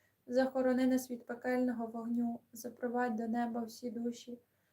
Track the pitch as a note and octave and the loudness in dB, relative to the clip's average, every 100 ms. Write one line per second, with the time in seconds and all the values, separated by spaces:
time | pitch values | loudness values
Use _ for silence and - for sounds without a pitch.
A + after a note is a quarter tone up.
0 | _ _ - B3 C4 C4 B3+ B3+ B3+ B3+ | _ _ 0 2 2 2 2 4 4 4
1 | - A#3+ - A#3+ B3+ B3+ B3+ A#3 A3+ A#3 | 0 -10 -8 -6 0 2 2 0 -4 -4
2 | A3+ A#3+ A#3 A#3 - A#3 B3 - B3 A#3+ | -2 0 0 -2 -10 -12 -12 -4 -2 2
3 | B3 A3 A3+ A#3 A#3+ A#3 A3+ - B3 A#3 | 2 0 0 0 0 -2 -6 -6 -8 -4
4 | A#3+ A#3 - A#3+ _ _ _ | -4 -4 -12 -14 _ _ _